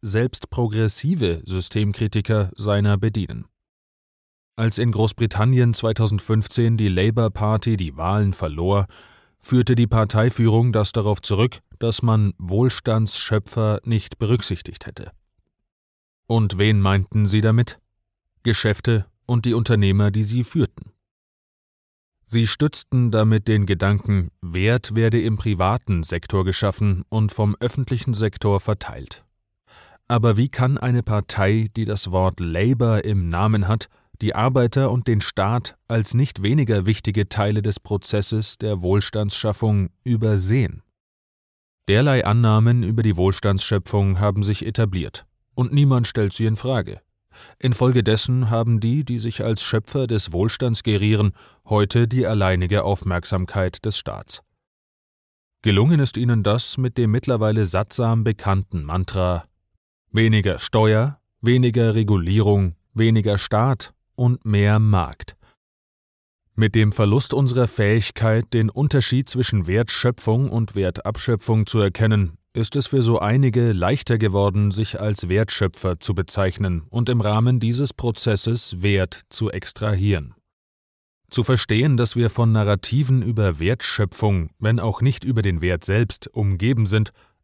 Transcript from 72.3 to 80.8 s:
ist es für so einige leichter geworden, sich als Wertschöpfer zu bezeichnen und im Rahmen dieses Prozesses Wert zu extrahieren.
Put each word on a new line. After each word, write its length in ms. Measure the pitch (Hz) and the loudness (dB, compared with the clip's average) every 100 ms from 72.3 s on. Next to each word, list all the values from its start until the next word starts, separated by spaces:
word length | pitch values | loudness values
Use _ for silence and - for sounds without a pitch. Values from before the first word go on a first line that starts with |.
| - _ 117 | -4 _ -6
ist 200 | 113 143 | -4 -2
es 100 | - | 0
für 160 | 135 | 2
so 160 | 117 110 | 2 2
einige 540 | 101 127 135 120 117 | 2 2 2 2 2
leichter 440 | 95 90 139 - 117 | 2 0 -2 0 0
geworden, 540 | 107 98 101 95 104 | 0 2 2 2 0
sich 300 | 95 110 - | 0 -4 -4
als 280 | 107 104 87 | -4 -4 -2
Wertschöpfer 720 | 95 110 - 95 - 95 87 | 0 0 0 -2 -2 -6 -6
zu 160 | - | -4
bezeichnen 680 | 95 87 - 95 - 98 87 78 | -4 -4 -2 -2 -2 -4 -4 -6
und 200 | 113 120 | -4 0
im 120 | 123 | 0
Rahmen 380 | 104 107 120 127 | 2 2 2 2
dieses 340 | 113 120 139 | 0 -2 -4
Prozesses 880 | - 120 110 120 101 - 117 - 90 | -4 -6 -4 -2 -2 -2 -4 -4 -4
Wert 420 | 101 98 92 - - | 0 0 0 -6 -12
zu 220 | - 110 | -6 -4
extrahieren. 840 | 95 - - 110 98 104 90 65 - _ _ _ _ | -6 -10 -6 -4 0 0 0 -4 -18 _ _ _ _